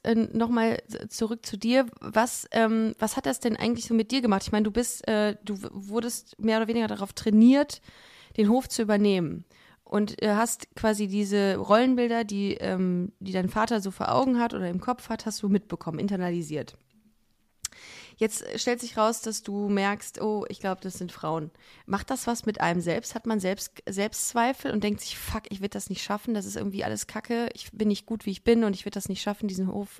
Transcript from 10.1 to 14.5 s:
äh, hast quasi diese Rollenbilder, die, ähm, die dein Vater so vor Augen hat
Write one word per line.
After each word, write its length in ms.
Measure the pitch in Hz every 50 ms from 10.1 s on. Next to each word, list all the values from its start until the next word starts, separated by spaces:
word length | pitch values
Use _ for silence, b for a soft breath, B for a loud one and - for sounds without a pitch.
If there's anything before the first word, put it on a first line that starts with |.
| - -
äh, 120 | - 214 202
hast 400 | 208 226 240 - - - - _
quasi 320 | - - 220 214 202 208
diese 480 | 196 190 208 208 196 202 202 196 196 190
Rollenbilder, 680 | - - - 202 220 247 262 254 247 240 233 233 233 233
die, 300 | 208 208 196 202 196 -
ähm, 580 | - - 190 190 185 185 185 180 175 175 196 - -
die 100 | 190 196
dein 160 | 185 185 180
Vater 320 | 190 - 214 220 226 240 214
so 120 | 190 196
vor 200 | 190 - - - 117
Augen 260 | - 269 262 254 240
hat 140 | 233 226